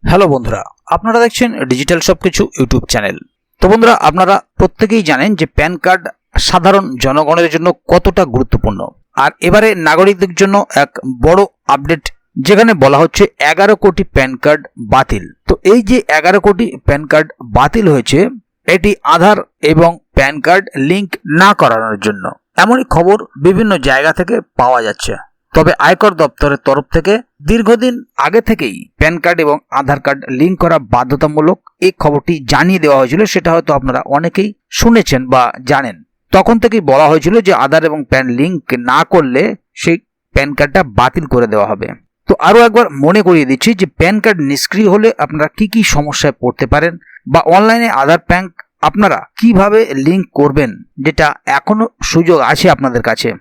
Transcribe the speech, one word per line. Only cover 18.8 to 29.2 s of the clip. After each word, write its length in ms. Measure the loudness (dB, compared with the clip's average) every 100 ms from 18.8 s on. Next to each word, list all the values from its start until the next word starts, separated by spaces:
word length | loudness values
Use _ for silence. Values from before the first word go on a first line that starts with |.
| 0 -2 0
আধার 240 | 2 4 2 -4 _ 0
এবং 160 | 2 2 0 _ -2
প্যান 200 | -2 -2 0
কার্ড 200 | 0 0 -6 -2
লিংক 200 | -2 -4 -12 -4 2
না 80 | 2 4
করানোর 360 | 2 0 -4 -4 -4
জন্য। 200 | -6 -10 -14 _ -2
এমনই 220 | 0 0 0 0
খবর 220 | 2 0 -2 -2 0
বিভিন্ন 260 | 2 0 0 0
জায়গা 240 | 0 0 -2
থেকে 160 | -4 -4 -6 -2
পাওয়া 220 | 0 0 -2
যাচ্ছে। 280 | -6 -8 -10 -12 _ _ 0
তবে 160 | 0 2 0
আয়কর 280 | 2 0 2
দপ্তরের 400 | -4 _ -4 -2 -2
তরফ 180 | -2 -2 -4
থেকে 180 | -2 -2 -4 _ -2
দীর্ঘদিন 460 | 0 2 2 0 -4 -12 -6 0
আগে 160 | 0 -2
থেকেই 260 | -4 -6 -8 -18 _
প্যান 160 | -4 -2